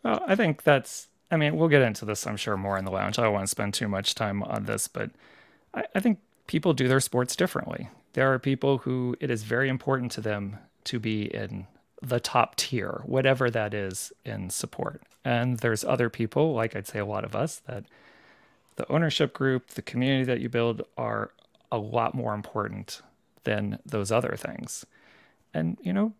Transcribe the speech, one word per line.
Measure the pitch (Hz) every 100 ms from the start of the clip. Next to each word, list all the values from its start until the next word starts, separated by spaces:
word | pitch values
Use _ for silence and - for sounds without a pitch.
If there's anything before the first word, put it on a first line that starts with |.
| -
Well, | 220 349
I | 202
think | 196 147
that's, | - 139 - - - _ _
I | 165
mean, | 147 156
we'll | 160
get | 147
into | 123 104 107
this, | 104 -
I'm | 107
sure, | - 98
more | 98 98
in | 95
the |
lounge. | 95 98 110
I |
don't | 113
wanna | 104 95
spend | - 104
too | - 107
much | 95 95
time | - 107 101
on | - 110 101
this, | 107 -
but | - - _ - - - _ _
I, | - - 196
I |
think | 226 202 _ _ -
people | 160 175
do | 143 127
their | 131
sports | - 123 123 -
differently. | 175 - - - - - _
There | - 135
are | 127
people | 139 131 139 135
who | - 127 123 -
it | 143
is | 117
very | 107 117 135
important | 131 - 135 120
to | -
them | 107 104 101 107 - _ -
to | 123
be | 110 107 104
in | 107 101 98 95 _ _ -
the | 127 123
top | - 123 - -
tier, | - 123 98 - -
whatever | 131 131 131 123
that | 117 107
is, | 104 98 92 - -
in | - 104 92
support. | - - - - 151 - _
And | 131 120 123 120
there's | 120 110
other | - 127 117
people, | - 113 135 160
like | 123 113 107
I'd | 98
say | 107
a | 101
lot | 104 110
of | 107
us, | 151 - -
that | 117 - - - - - - _ _ _ -
the | -
ownership | 151 165 - 143
group, | - 135 131 _
the | -
community | - 120 131 135 127
that | 123
you | 120
build | 117 117 110 - -
are | 113 110 107 _ _ _ _
a | 117
lot | 104 120 113
more | 131 117 104
important | - 107 104 101 101 - - _ _ _
than | - 107 104 101
those | - 110 101
other | 113 127 -
things. | - - - - - _ _ - _ _ _
And, | - - -
you | 180
know | 190 220